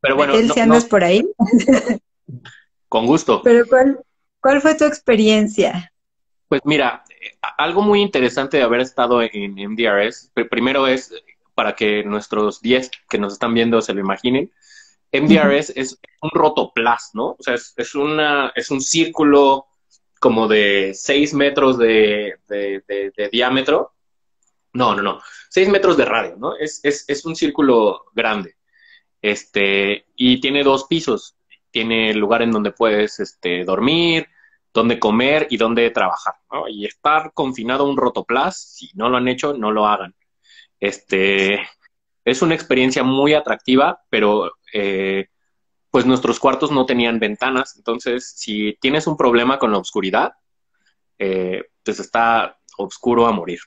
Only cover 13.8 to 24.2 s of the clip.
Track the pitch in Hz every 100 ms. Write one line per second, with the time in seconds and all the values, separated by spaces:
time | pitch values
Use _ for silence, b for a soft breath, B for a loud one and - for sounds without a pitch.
13.8 | 110 98 98 98 123 131 - b b b
14.8 | b b _ 135 151 160 147 139 147 -
15.8 | 131 - - _ 156 - 156 151 - -
16.8 | 117 117 - 107 123 - - 120 - -
17.8 | 156 147 143 156 151 143 135 - 117 135
18.8 | 131 165 160 - 151 143 139 139 - _
19.8 | _ _ _ _ 127 113 110 107 101 101
20.8 | 95 98 - 143 147 147 143 139 135 123
21.8 | 113 110 107 104 104 - _ 101 101 98
22.8 | _ 101 98 98 104 110 123 131 131 156
23.8 | - _ _ _